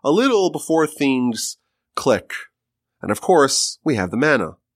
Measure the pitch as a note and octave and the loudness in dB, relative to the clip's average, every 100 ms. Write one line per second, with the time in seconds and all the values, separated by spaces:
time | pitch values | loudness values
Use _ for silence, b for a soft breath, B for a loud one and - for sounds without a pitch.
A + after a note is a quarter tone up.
0 | C#3+ F#3 C4+ G#3+ F3+ D3+ - D#3+ D3+ - | 0 2 4 2 0 -2 -2 0 0 0
1 | C#3 C3 B2 A2 - - _ _ _ - | 0 0 -2 -4 -8 -12 _ _ _ -4
2 | C3+ G2+ - - - _ _ _ _ _ | 0 0 -2 -14 -16 _ _ _ _ _
3 | F#2+ G#2+ - E3+ C#3 - - - D#3+ A2 | -6 -2 2 4 4 0 -4 -4 -4 -2
4 | F#2 A#2 D3+ B2+ D#2+ - _ | -2 0 2 0 -2 -10 _